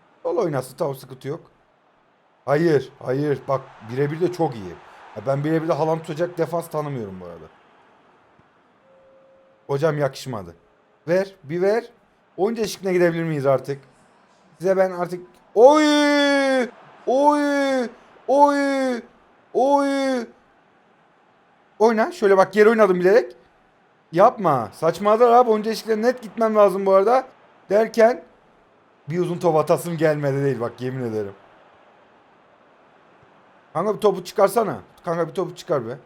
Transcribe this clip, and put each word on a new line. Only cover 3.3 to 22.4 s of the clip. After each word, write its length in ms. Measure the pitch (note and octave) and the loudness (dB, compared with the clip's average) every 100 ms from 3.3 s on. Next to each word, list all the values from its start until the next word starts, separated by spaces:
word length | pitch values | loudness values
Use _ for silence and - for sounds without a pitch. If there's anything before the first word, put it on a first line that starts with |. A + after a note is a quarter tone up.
| C3 - | -4 -2
Bak 120 | C3+ - - A2 | -6 -6 -20 -10
birebir 280 | B2+ C#3+ D#3+ | -4 -4 -2
de 120 | F3 | -4
çok 220 | F3 D#3+ | -2 -4
iyi. 200 | A#2 F#2 D#2+ - - - G#2+ | -6 -14 -16 -20 -20 -20 -10
Ya 60 | G#2 | -4
ben 180 | C#3 | -2
birebir 240 | D3 D#3+ D#3+ | 0 -2 -2
de 40 | |
Haaland 280 | C#3+ D#3 D#3+ | -2 -2 -4
tutacak 380 | D#3+ D3+ F3 F3 | -6 -6 -6 -4
defans 300 | D#3 E3+ E3 | -4 -6 -6
tanımıyorum 520 | D#3 D3+ C3+ G#2 F#2 | -8 -8 -8 -10 -12
bu 40 | |
arada. 200 | F2 E2+ D#2 _ _ _ _ _ _ _ _ _ _ _ _ _ C5+ _ _ _ _ _ _ _ - | -16 -18 -20 _ _ _ _ _ _ _ _ _ _ _ _ _ _ _ _ _ _ _ _ _ -8
Hocam 320 | C#3 D#3+ D3 | -2 -2 -2
yakışmadı. 560 | C#3+ - C3+ A2+ F2 E2+ _ _ _ _ - | -4 -6 -12 -12 -14 -20 _ _ _ _ -4
Ver, 260 | F3+ G3 - | -4 -4 -10
bir 180 | C#3 F3 | -10 -4
ver. 220 | F#3+ A3+ A#3 _ _ _ _ - | -2 -2 -4 _ _ _ _ -6
Oyuncu 260 | G3 A#3 | -4 -4
eşlikine 300 | G#3 - F#3+ | -6 -6 -4
gidebilir 320 | F3+ F3 E3 | 0 0 0
miyiz 220 | E3 D3+ C3+ | -4 -2 0
artık? 340 | C3 C3+ C#3 - _ _ _ _ _ _ - | 0 -2 -12 -14 _ _ _ _ _ _ -6
Size 180 | E3+ F#3+ | -2 0
ben 140 | F#3+ | 0
artık. 300 | F3 F3 F3+ - _ _ | -2 -8 -8 -16 _ _
Oy! 1120 | G3 B3+ D4+ D4+ D4 D4 D4 C#4+ C#4 C4+ C4 A#3+ - - - - | 6 6 8 4 4 2 2 2 2 2 0 -2 -8 -20 -12 -2
Oy! 840 | B3+ C#4+ D4 C#4+ C#4+ C#4 C4+ A3+ - _ - - | 2 2 2 0 0 0 -2 -4 -10 _ -12 0
Oy! 720 | C4+ C#4+ C#4+ C#4 C4+ C4 A#3+ - _ _ _ _ | 4 4 2 0 -2 -2 -4 -10 _ _ _ _
Oy! 720 | - C4 C#4+ C#4 C#4 C4+ B3+ A3+ - _ _ _ _ _ _ _ _ _ _ _ _ _ - | -2 0 2 0 -2 -2 -4 -8 -16 _ _ _ _ _ _ _ _ _ _ _ _ _ 0
Oyna. 340 | A3 A3 C#4 | 2 2 -2
Şöyle 240 | - G3+ | 0 2
bak 160 | F#3+ | 4